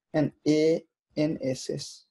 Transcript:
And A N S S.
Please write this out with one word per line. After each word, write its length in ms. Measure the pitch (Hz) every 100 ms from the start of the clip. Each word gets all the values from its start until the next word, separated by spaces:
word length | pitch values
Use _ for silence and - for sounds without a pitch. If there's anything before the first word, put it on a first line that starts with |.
| _
And 180 | 160 147 - -
A 360 | 151 156 165 - _ _ -
N 220 | 151 160
S 280 | 131 131 -
S. 360 | 147 - - _